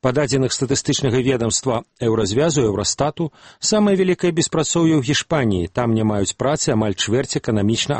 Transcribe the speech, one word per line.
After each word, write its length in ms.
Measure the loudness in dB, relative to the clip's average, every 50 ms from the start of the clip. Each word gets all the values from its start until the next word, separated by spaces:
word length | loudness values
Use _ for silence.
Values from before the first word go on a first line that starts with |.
| 0
Па 80 | 0 0
дадзеных 400 | 0 0 0 0 0 0 0 -2
статыстычнага 640 | -4 -2 -2 -2 -2 0 -2 -2 0 0 0 0 2 0
ведамства 560 | 0 0 0 0 0 -2 -2 -2 -2 -2 -2 -4 _ _
Еўразвязу, 640 | _ -2 0 2 2 0 0 0 0 0 2 2 2
Еўрастату, 720 | 0 0 0 -2 -2 -4 -2 -2 -2 -4 -2 -4 -6 -6 _ -14 -20 -20 -18
самае 400 | _ -4 0 2 2 4 4 2
вялікае 340 | 2 2 0 0 0 0 -2 0
беспрацоўе 580 | 0 -2 0 0 -2 -2 0 0 2 2 4 4
ў 60 | 2
Гішпаніі. 720 | 2 0 -2 -2 0 _ -2 0 2 2 0 0 -2 -2 _
Там 240 | -2 0 2 2
не 80 | 2 2
маюць 320 | 2 2 0 0 -2 -2
працы 400 | _ -2 -2 0 0 0 0 0
амаль 160 | 0 0 0 -2
чвэрць 480 | -4 -2 0 0 0 0 -2 -4 -4
эканамічна 580 | -2 0 0 2 2 2 0 0 0 -2 -2